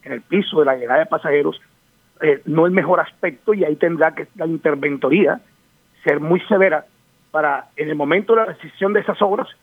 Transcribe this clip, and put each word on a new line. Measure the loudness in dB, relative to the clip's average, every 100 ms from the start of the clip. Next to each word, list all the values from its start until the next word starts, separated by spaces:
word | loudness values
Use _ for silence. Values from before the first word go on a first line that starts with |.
en | -10
el | -12
piso | -2 -2 0 2
de | 2
la | 2
llegada | 2 0
de | 0
pasajeros, | -4 0 0 0 -4 _ _ _ _ _ _
eh, | 0 0
no | 0 2
el | 2
mejor | 2 2 0
aspecto, | 0 _ -8 -6 -2
y | 0
ahí | 0
tendrá | 0 0 2 0
que | -2 -14 -8
la | -6
interventoría | -4 -2 -2 -4 -2 0 2 2 0 _ _ _ _ _ _
ser | -2 -2
muy | 0 -2
severa | 0 2 2 2 -6 _ _ _ _
para, | -2 0 -2 -8
en | -10 -6
el | -4
momento | 0 0 2 0
de |
la | 0
recepción | -6 -18 -6 -4
de | -4
esas | -6 -2
obras | -2 -2 -6 -12